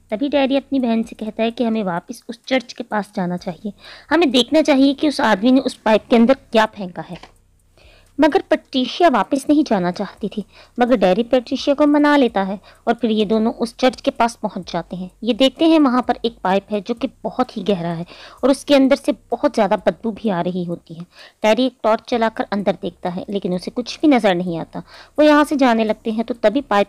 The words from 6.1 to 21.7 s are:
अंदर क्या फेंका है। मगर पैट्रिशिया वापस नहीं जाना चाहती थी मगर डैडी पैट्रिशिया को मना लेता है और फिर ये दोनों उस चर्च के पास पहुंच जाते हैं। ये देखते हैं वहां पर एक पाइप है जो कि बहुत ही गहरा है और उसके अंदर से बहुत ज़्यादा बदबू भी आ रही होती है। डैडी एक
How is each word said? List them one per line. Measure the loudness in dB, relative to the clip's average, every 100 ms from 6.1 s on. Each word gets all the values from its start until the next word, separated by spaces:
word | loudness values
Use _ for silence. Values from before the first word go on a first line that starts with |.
| 4
अंदर | 4
क्या | 2 _ 0 0
फेंका | -4 -12 -12
है। | -12 -14 -20 _ _ _ _ _ -20 _ _ 0
मगर | 2 2 0
पैट्रिशिया | -2 -2 -4 -4 2 2
वापस | 2 0 -2 0
नहीं | 0
जाना | 2 0 0
चाहती | -4 -8 -10 -10
थी | -8 -12 -16 -10 -2
मगर | 0 2
डैडी | 2 2
पैट्रिशिया | 0 -2 -2 -4 -2 2
को | 2
मना | 4 4 4
लेता | 2 0
है | -4 -6 -12 -8 -4
और |
फिर | -2 -2
ये | 0 0
दोनों | 0 0
उस | -4 -8 -2
चर्च | -2 -2
के | -4
पास | -2 -2 -4
पहुंच | -10 -10 -8
जाते | -8 -8 -12
हैं। | -14 _
ये | -4
देखते | 0 0 2 2
हैं | 4
वहां | 4 2
पर | -2 -4 -6
एक | -4
पाइप | -2 -2 -2
है | -6
जो | -6
कि | -6 -8 -8
बहुत | -6 -4 -4 -4
ही |
गहरा | -2 -2 -4
है | -8 -10 -16 -20 -4
और | 0
उसके | 0 2 4
अंदर | 4 2
से | -2
बहुत | -6 -6 -4 -2
ज़्यादा | 0 0 0
बदबू | -2 -4 -6
भी | -6 -4
आ | -2
रही | -4 -4
होती | -6 -8 -12
है। | -18 -18 -20 -20 _
डैडी | 0 2
एक | 0